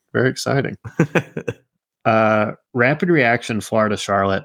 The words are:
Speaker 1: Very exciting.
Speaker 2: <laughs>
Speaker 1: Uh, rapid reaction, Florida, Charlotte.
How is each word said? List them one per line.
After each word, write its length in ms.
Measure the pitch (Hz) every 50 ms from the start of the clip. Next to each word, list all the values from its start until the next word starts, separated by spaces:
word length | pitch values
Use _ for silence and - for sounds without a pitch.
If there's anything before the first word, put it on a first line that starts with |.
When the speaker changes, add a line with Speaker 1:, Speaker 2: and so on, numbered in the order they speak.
| _ _ -
Speaker 1:
Very 160 | 117 127 127
exciting. 480 | - - - 120 131 139 113 - 95 - - - -
Speaker 2:
<laughs> 180 | - 151 - - - - - - - - - - _ _ _ _ _ _ _ _ _ -
Speaker 1:
Uh, 500 | 117 110 110 110 107 110 107 104 110 - - _ _ -
rapid 360 | 120 120 135 151 151 196 175
reaction, 520 | 170 147 120 117 120 120 - - 113 101
Florida, 340 | - - 113 110 107 107 101
Charlotte. 480 | - - 104 98 101 98 98 95 98